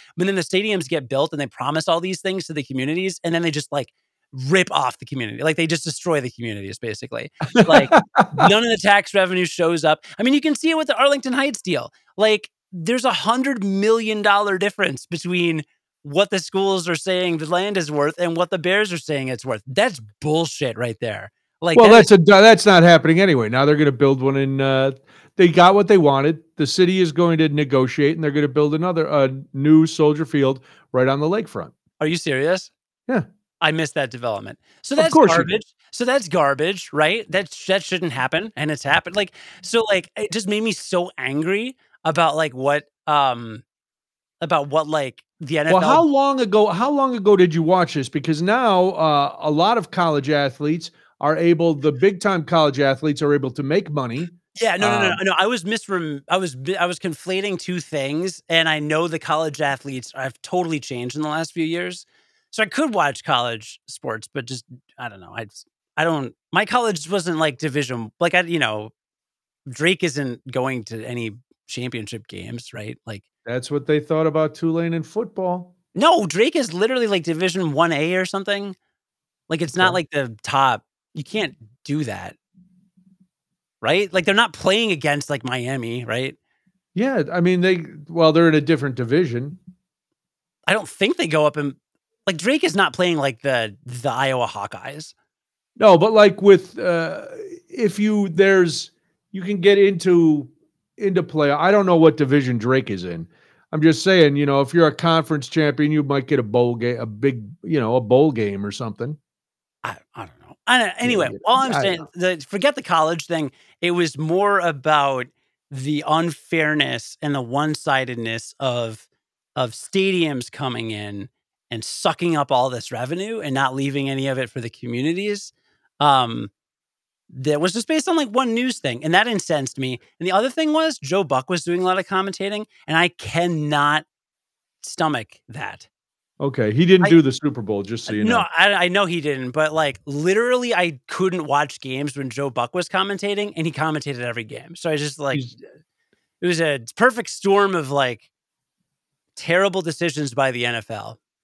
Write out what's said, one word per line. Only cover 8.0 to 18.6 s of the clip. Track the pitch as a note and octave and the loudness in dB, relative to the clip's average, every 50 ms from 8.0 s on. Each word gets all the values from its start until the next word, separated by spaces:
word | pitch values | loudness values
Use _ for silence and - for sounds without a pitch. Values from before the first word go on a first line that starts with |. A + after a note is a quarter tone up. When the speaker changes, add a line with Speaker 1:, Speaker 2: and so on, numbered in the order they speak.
| - - - - - - D3 - - F#3 G#3 A3 A#3 | 4 4 2 0 0 2 2 4 4 6 6 4 2
Speaker 1:
of | A#3 | 0
the | A3 G#3 | 0 0
tax | - G3+ G3+ G3+ F#3+ - - | 2 4 4 4 2 0 0
revenue | G3 F#3 F3+ F#3 F3+ F3+ | 2 2 2 2 0 -2
shows | D#3 - - E3+ E3 E3+ D#3+ D3+ | -2 0 0 0 0 0 2 2
up. | D3+ D#3 - - - - - | 2 0 0 -2 -10 -6 -2
I | |
mean, | A3 C4 C#4+ | 0 2 2
you | C#4+ | 2
can | - D#4 C#4+ | 2 0 -2
see | - - E4 | 0 0 0
it | D#4+ | 0
with | D#4+ D#4 | 0 0
the | - C4 | -2 0
Arlington | G#3+ C4+ C#4 C#4+ C4+ - C4 | 2 2 2 2 0 -2 -4
Heights | B3 C4+ C4+ D4 A3+ - | -2 -2 -2 -2 -4 -6
deal. | - F#3 E3 A#2+ A#2 - _ _ _ _ _ | -6 -4 -4 -4 -4 -8 _ _ _ _ _
Like, | F#3 G#3+ G#3+ G#3+ G#3 - - _ _ _ _ | 0 2 2 2 0 -2 -8 _ _ _ _
there's | F#3 F3 D#3+ G#3+ B3 B3+ A#3 | -14 -8 -4 -4 -2 -2 0
a | B3 | -2
hundred | F#3 - - G#3+ A#3+ B3+ C4 C#4 C4 A3 G3 | -2 -2 0 0 0 0 0 -2 -2 -4 -4
million | G3 F#3+ G3 G3+ A3 A3+ A#3 A3 A3 G#3+ G#3 | -2 -2 0 2 2 2 2 0 -2 -2 0
dollar | G#3 G#3 G3+ G#3 G#3 G3+ F#3+ F3+ | 2 2 4 4 2 0 -2 -2
difference | G3+ G3+ - - F#3+ - C3+ - - | -2 -2 -2 -2 -4 -2 -2 -4 -8
between | - F3 D#3+ - F3 F3+ F3 E3+ E3+ D#3+ D#3 D3 _ _ _ _ _ _ _ | -8 -8 -8 -6 -4 -2 0 0 0 -2 -4 -6 _ _ _ _ _ _ _
what | - D3 C#3+ F#3 G3+ - | -12 -2 0 0 0 2
the | G3 F#3 | 0 -4
schools | - - - F#3+ G3 G3 F#3+ F#3 E3 F3+ | -4 -4 -2 0 0 0 0 0 -2 -4
are | E3+ | -4
saying | - - F#3+ F#3 F3+ F3+ F3 E3+ D3+ | -4 -2 -2 -2 -2 0 -2 -2 -4
the | D#3 | -2
land | D3+ F3 F3+ G3 G#3 G3+ | -2 -2 -2 0 -2 -2
is | F#3 D#3+ D3 | -4 -4 -2
worth | D3+ D3 C#3+ D#3 - - | 0 0 0 0 0 -2
and | F3 E3+ E3 | -4 -2 -2
what | E3+ F3+ F3 | -2 -2 -2
the | G3 | -2
Bears | E3+ | -4